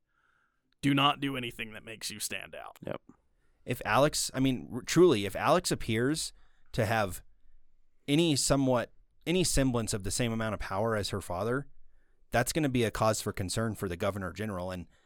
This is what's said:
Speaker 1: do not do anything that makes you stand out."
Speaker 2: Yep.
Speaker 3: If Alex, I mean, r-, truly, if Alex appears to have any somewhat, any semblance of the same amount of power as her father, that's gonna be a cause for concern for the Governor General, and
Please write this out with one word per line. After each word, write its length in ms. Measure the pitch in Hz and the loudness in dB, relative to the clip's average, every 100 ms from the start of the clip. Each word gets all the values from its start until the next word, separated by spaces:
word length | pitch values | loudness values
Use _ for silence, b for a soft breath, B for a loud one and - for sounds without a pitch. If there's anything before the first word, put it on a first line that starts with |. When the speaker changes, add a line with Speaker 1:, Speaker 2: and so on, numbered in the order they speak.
| _ _ _ _ _ _ _ _ | _ _ _ _ _ _ _ _
Speaker 1:
do 120 | 139 | 2
not 260 | 139 143 139 | 4 4 2
do 160 | 139 131 | -4 -6
anything 380 | 120 - 113 | -8 -8 -10
that 100 | 107 | -12
makes 260 | 110 110 - | -16 -12 -10
you 120 | 104 | -8
stand 340 | - 95 87 - | -8 -8 -10 -14
out." 220 | - - - | -16 -12 -10
Speaker 2:
Yep. 140 | - - - _ _ _ _ - | -10 -12 -20 _ _ _ _ -8
Speaker 3:
If 160 | 127 | -6
Alex, 480 | - 117 151 - - | 0 4 4 2 -4
I 60 | - | 0
mean, 300 | 135 123 69 | 0 0 -4
r-, 80 | 123 | -8
truly, 440 | - 160 180 110 98 | 2 6 8 6 0
if 100 | 80 | -2
Alex 360 | 113 175 - | 2 2 2
appears 600 | - - 113 127 160 - - - _ - | -2 -2 0 0 -2 -6 -10 -20 _ -8
to 140 | - 104 | -2 0
have 360 | 113 98 - - - - - - - - _ - | 0 0 -4 -14 -20 -20 -20 -20 -20 -20 _ 0
any 300 | 147 170 135 | 4 4 2
somewhat, 540 | - 139 135 123 101 - - _ - | 2 2 4 2 0 -8 -20 _ 0
any 160 | 180 | 2
semblance 500 | 160 139 131 117 107 | 2 4 2 2 -2
of 100 | 107 98 | -4 -2
the 60 | |
same 200 | - 120 | -2 0
amount 220 | 113 110 | 0 -2
of 60 | 98 | -4
power 340 | - 98 113 107 | -4 -2 0 0
as 140 | 95 | -2
her 120 | 101 | -4
father, 460 | - 90 110 131 - - - - _ _ - | -4 -4 -2 -2 -4 -14 -18 -20 _ _ -2
that's 220 | 139 - | 0 0
gonna 160 | 170 143 | 0 2
be 160 | 127 107 | 2 0
a 60 | |
cause 300 | - 110 107 | 2 2 2
for 120 | 104 | -2
concern 420 | - 92 - 113 98 | -4 -4 -2 -2 -2
for 140 | 98 | -4
the 80 | 87 | -2
Governor 340 | 101 101 92 | -2 -2 -6
General, 400 | 92 107 92 90 | -6 -6 -4 -6
and 140 | 90 85 _ | -6 -10 _